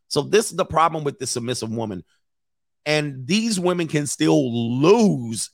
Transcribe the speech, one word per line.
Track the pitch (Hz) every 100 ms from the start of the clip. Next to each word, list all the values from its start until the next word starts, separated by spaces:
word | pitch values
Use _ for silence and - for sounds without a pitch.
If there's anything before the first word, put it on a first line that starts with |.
| -
So | 147
this | 135 208 226
is | 175
the | 180
problem | 156 165 160
with | 143 123
the | 131
submissive | 123 117 123 113
woman. | 113 107 92 - _ _ _ _ _ _ _
And | 147 151 147 131 127
these | 208 226 190
women | 175 180 160
can | 151 143
still | - 156 156 131 117 117 127
lose | 156 233 208 139 113 113 -